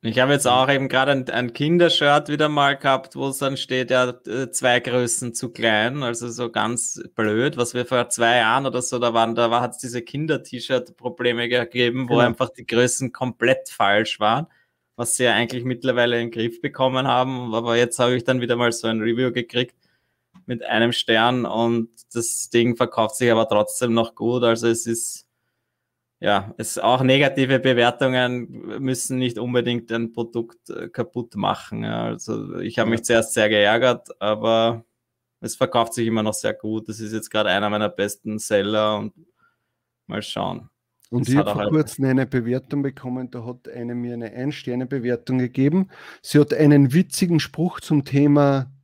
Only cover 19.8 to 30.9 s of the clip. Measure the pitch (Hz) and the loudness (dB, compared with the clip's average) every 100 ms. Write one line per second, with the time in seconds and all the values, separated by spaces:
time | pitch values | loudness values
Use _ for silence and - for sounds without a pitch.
19.8 | _ _ _ _ _ _ - 120 - 110 | _ _ _ _ _ _ -12 -10 -2 2
20.8 | 117 120 - 110 117 127 113 110 117 117 | 2 0 0 2 2 0 -2 0 0 0
21.8 | 113 _ - 120 117 - - 120 117 117 | -2 _ -10 -6 -6 -6 -2 2 2 0
22.8 | 120 - 110 - 123 113 110 104 104 - | -2 0 -2 0 2 4 4 2 0 -2
23.8 | 123 113 113 - 110 123 120 117 117 113 | 0 0 0 -2 -2 0 2 2 2 0
24.8 | 117 117 - - _ _ _ _ _ _ | -2 -6 -6 -12 _ _ _ _ _ _
25.8 | _ _ _ _ - 101 101 - 113 - | _ _ _ _ 0 0 -2 -10 -8 -2
26.8 | 110 127 127 135 143 135 131 131 131 123 | 2 2 4 4 4 2 2 2 4 4
27.8 | 120 120 135 127 123 123 120 - 98 107 | 4 2 0 2 0 -2 -8 -14 -12 -6
28.8 | 135 131 - 127 127 117 123 123 120 120 | -4 -4 -4 -2 -2 -4 -2 0 0 -2
29.8 | 113 117 113 117 117 123 117 - _ - | -4 -4 -4 -6 -6 -6 -8 -12 _ -14
30.8 | - | -12